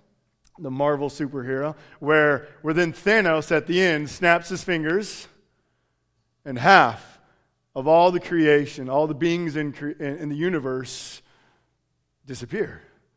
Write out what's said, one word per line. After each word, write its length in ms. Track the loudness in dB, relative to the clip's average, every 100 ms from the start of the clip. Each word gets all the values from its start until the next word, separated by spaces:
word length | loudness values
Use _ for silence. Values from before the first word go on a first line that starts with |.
| _ _ _ _ _ -14
the 120 | -10
Marvel 400 | -2 0 0 -2
superhero, 680 | -6 -8 -6 -6 -4 -4 -8 -18 -8
where, 480 | 2 4 6 2 -2 -12
where 100 | -4
then 220 | 0 0
Thanos 600 | 0 2 2 4 0 2
at 120 | -2 0
the 120 | 2
end 300 | 2 0 -4
snaps 400 | -2 2 2 2
his 160 | -8
fingers, 640 | -4 -2 0 -2 -4 -12 -18 _ _ _ _ _ _ _ _ _ _ _ -12
and 120 | 0
half 600 | 6 8 6 0 -14 -20 _ _ _ _ _
of 120 | -8 2
all 240 | 4 4
the 100 | 2
creation, 680 | -4 0 4 4 2 -8 -4
all 180 | -2 -2
the 80 |
beings 400 | -2 -2 -2 -4
in 200 | -6 -6
cre-, 260 | -8 -10 -8
in, 160 | -8 -8
in 120 | -8
the 60 | -4
universe 840 | -2 -4 -4 -6 -8 -12 -16 -20 _ _ _ _ _ _ _ _ _ _
disappear 560 | -16 -14 -10 -6 -6 -8 _ _ _